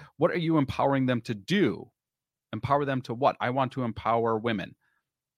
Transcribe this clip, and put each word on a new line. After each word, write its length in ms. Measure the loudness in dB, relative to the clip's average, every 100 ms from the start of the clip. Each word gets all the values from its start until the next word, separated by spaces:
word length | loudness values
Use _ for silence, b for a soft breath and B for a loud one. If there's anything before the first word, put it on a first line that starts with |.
| B 0
what 140 | 0
are 60 | 2
you 200 | 2 2
empowering 480 | 2 0 2 2 2
them 160 | 0
to 120 | -2
do? 560 | -8 -2 2 2 0 -8 _ _ _ _ _ _
Empower 320 | -6 0 0
them 160 | 2 -2
to 100 | -4
what? 240 | 0 0 2
"I 120 | 0
want 200 | 0 -2
to 100 | -2
empower 560 | -6 -4 0 2 2 0
women." 360 | 0 -2 -6 -12 _ _ _ _ _